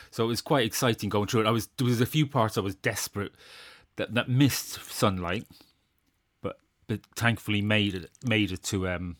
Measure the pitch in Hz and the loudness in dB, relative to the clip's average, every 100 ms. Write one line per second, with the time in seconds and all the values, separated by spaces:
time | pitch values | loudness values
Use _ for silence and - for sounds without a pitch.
0 | - - 113 113 - 147 113 - 131 113 | -10 -2 -2 -2 0 2 2 0 0 0
1 | 101 104 101 117 107 113 - - 123 117 | 0 0 0 2 2 2 -2 -2 0 2
2 | 123 156 143 135 110 - 98 95 120 101 | 2 2 2 2 0 0 -4 -2 -4 -4
3 | - 101 98 - - - - - _ - | -6 -6 -8 -10 -20 -20 -20 -20 _ -8
4 | - 113 123 127 139 - - - - - | -4 -2 2 4 4 4 -6 -12 -10 0
5 | 110 92 87 101 - - _ _ _ _ | 0 2 -2 -4 -8 -20 _ _ _ _
6 | _ _ _ _ 98 - _ _ - 104 | _ _ _ _ -10 -10 _ _ -8 -8
7 | - - 117 107 - 104 104 107 101 92 | -8 -2 0 0 -2 -2 2 2 2 -2
8 | 82 _ 123 110 101 92 - 101 92 87 | -10 _ 0 0 0 -2 -4 -2 -2 -4
9 | 90 | -6